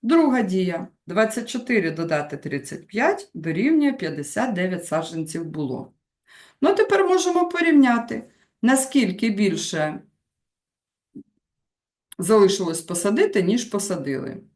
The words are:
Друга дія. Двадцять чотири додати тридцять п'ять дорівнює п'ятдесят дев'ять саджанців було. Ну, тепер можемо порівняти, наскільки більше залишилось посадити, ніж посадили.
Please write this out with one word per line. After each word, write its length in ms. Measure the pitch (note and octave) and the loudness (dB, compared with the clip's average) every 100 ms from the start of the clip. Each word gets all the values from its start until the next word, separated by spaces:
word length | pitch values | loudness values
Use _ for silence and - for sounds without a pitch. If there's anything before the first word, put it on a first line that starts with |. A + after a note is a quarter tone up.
Друга 400 | A3+ E4 D4+ B3+ | 4 4 4 2
дія. 460 | G3+ F#3 F3+ E3+ F#3 _ - | 0 0 0 -4 -10 _ -6
Двадцять 420 | F3+ A3 A3 A#3 | 0 0 0 -6
чотири 420 | B3 - A#3 E3+ | -10 0 0 0
додати 460 | D#3 E3 D3+ D3 C#3+ | -4 -2 -2 -2 -10
тридцять 500 | - C#3 - - - | -8 -8 -8 -14 -8
п'ять 440 | G#3 C#4+ G4 - | -2 0 -2 -6
дорівнює 600 | - D#3+ D#3+ B3+ D#4+ C#4+ | -10 -6 0 2 4 2
п'ятдесят 600 | C4 D#3+ D3 D3 - B3+ | 0 -6 -8 -8 -4 -4
дев'ять 320 | F#3 F#3 F3+ - | -2 -2 -4 -4
саджанців 600 | D#3 D#3+ E3 D#3+ E3+ D#3+ | -6 -4 -8 -8 -8 -8
було. 480 | D#3 C#3 B2 - _ _ _ _ - - _ | -6 -6 -6 -10 _ _ _ _ -20 -20 _
Ну, 140 | D4 G4 | 0 2
тепер 320 | G#4+ G4 F4 | 2 2 4
можемо 420 | F#4 F4 E4+ F4 | 2 2 0 0
порівняти, 800 | E4+ E4 D4+ B3+ A#3 A3+ A3+ - _ _ _ | 0 4 6 6 4 -2 -10 -12 _ _ _
наскільки 680 | A3+ C4 C4 C#4 G#3+ F3+ A3+ | 2 2 2 2 2 0 -2
більше 720 | G3 G3+ E3 - E3 D3+ - - _ _ _ _ _ _ _ _ _ _ - - _ _ _ _ _ _ _ _ - | 2 0 0 -4 -4 -4 -6 -16 _ _ _ _ _ _ _ _ _ _ -20 -20 _ _ _ _ _ _ _ _ -10
залишилось 640 | F3+ A3 G3 G3 F3 D#3+ | 2 6 6 4 -2 -4
посадити, 640 | - F3 G3+ A3+ G#4 - | -4 -2 0 2 2 2
ніж 220 | F3+ A#3 - | 2 0 0
посадили. 760 | G#3 - E3+ C#3 C3+ - - - | -4 -4 -6 -4 -6 -8 -12 -18